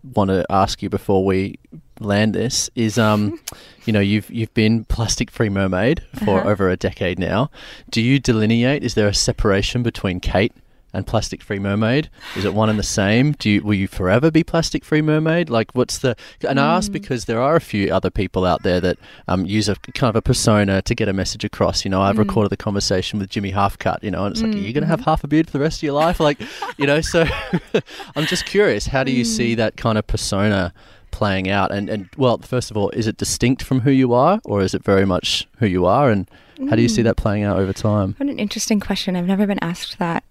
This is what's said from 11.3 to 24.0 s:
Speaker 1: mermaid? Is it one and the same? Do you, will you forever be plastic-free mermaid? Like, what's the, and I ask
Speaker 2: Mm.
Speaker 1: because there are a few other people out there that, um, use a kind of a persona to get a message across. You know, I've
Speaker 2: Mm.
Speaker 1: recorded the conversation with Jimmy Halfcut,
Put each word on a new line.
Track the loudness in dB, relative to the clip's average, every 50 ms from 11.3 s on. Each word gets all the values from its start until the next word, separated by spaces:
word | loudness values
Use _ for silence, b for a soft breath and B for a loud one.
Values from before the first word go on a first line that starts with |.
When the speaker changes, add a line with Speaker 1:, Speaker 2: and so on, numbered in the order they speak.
| -10 -12 -8 -8 -6 -4
Speaker 1:
mermaid? | -2 -2 0 0 0 0 0 0 -2 -4 B B B B B
Is | -4 -2
it | -2 0
one | 2 2 2
and | 2
the | 0 -2
same? | -2 -2 0 2 2 4 4 2 2 0
Do | 0 0 2
you, | 2 2 2
will | 0 0
you | 0 0
forever | -4 -4 -2 0 2 2 4 4 4
be | 2 2 0
plastic-free | 2 0 -2 0 0 -4 -6 -4 0 0 0 2
mermaid? | 2 0 2 2 0 0 0 -2 0
Like, | 0 -2 -2 0 0
what's | -2 -2 -2 -2 -2
the, | -2 -2 -2 B B B B B -4 -2
and | 0 2
I | 2 4 2
ask | 2 0 -2
Speaker 2:
Mm. | -6
Speaker 1:
because | -8 -6 -6 -6 -6 -4
there | -4 -2 0
are | 2 2 2
a | 0
few | 0 0 -2 0 0 2 0
other | 0 0 0
people | -2 -2 -4 -2 -2 0 2
out | 2 0 0 0
there | 0 0 2
that, | 0 0 -2 B B B B B B
um, | -2 -2 -2 0
use | 0 0 0 0 0
a | -2 -4 -8 -14 -4
kind | -2 -2 0
of | 0
a | 0
persona | 0 2 0 2 4 4 4 4 4 4 2 0
to | 0 -2 -2
get | -2 -2
a | -2 0
message | -2 -2 -4 -6 -6 -8
across. | -8 -2 0 0 0 0 -2 -4
You | -2
know, | 0 2
I've | 2 2 2
Speaker 2:
Mm. | 2 0
Speaker 1:
recorded | 2 2 0 0 0
the | -2
conversation | -4 -4 -4 -2 -2 0 0 0 -2 -2 -4 -4 -6
with | -6 -4
Jimmy | -4 -4 -4 -2
Halfcut, | 0 0 0 0 0 -2 -4 -4 -4 -2